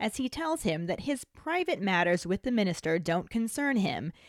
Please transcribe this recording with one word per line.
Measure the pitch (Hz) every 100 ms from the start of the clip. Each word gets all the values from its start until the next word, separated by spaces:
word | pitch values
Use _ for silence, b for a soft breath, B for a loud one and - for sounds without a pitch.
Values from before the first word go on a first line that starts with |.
as | 214 -
he | 254
tells | - 320 320
him | 202 156 170
that | 180
his | 277 277
private | - - - 349 359 -
matters | 190 180 175 175 170
with | 190
the | 254
minister | 240 190 165 165 165
don't | 170 170 165
concern | 226 226 - 285 254
him, | 190 - 151 B